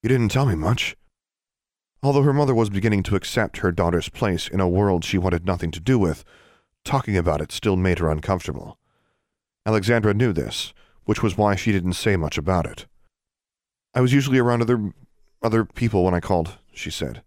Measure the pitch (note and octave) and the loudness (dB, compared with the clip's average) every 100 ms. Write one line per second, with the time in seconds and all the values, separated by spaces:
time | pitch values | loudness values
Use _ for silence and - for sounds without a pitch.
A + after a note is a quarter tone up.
0 | A2+ B2+ A2 A#2+ C3+ E2 D#2+ A#2+ - - | 2 2 2 2 0 0 0 -2 -4 -10
1 | _ _ _ _ _ _ _ _ _ _ | _ _ _ _ _ _ _ _ _ _
2 | C3+ C#3+ C#3+ C#3 C#3+ A#2 A2 G2 A2 G2+ | 2 4 4 4 2 2 2 0 0 0
3 | F#2 G2+ - - A2 - F#2+ E2+ E2+ E2+ | 0 -2 -2 -4 -4 -2 -2 0 0 0
4 | - - A2 E2+ - F#2 F#2 F2+ G2+ F2+ | -4 -4 -2 -2 -4 -2 0 2 2 0
5 | E2 F#2+ F#2 F2 F2+ F2 E2+ D#2+ F#2+ B2+ | 0 -2 0 -2 -2 -4 -4 -6 0 2
6 | F2+ C#2+ - - _ _ _ _ - C3+ | 2 -2 -10 -20 _ _ _ _ -6 -4
7 | A#2 G2 E2+ D2+ D2+ - G#2+ F#2+ F#2 E2+ | -2 -2 0 -2 -4 -4 0 2 2 2
8 | E2 D#2 E2 F#2 - C2+ - - _ _ | 0 -2 -2 -4 -4 -10 -12 -18 _ _
9 | _ _ _ _ _ _ - A2 F#2+ A#2+ | _ _ _ _ _ _ -2 0 2 2
10 | G#2+ G2+ B2 F2 A1+ - - - _ _ | 2 2 2 0 -4 -8 -10 -14 _ _
11 | - G#2+ A2 F#2 G#2 F#2+ - G2 F2+ F2 | -2 0 0 2 2 2 0 0 0 -2
12 | A2+ G2 D#2 - D2+ F#2 D2+ - - _ | 0 0 -2 -4 0 0 -2 -8 -20 _
13 | _ _ _ _ _ _ _ _ _ B2 | _ _ _ _ _ _ _ _ _ 0
14 | B2+ C#3 C3+ C3 B2 A#2+ A#2 A#2+ G#2 - | 4 2 4 2 4 2 2 0 -2 -10
15 | - _ _ _ A#2 A2+ G#2+ - A#2 G#2 | -20 _ _ _ 0 0 -2 -2 0 2
16 | F2+ F2 - F#2 E2 - _ - - - | 2 0 0 -2 -2 -8 _ -14 -12 -8
17 | C#2+ A1+ | -8 -10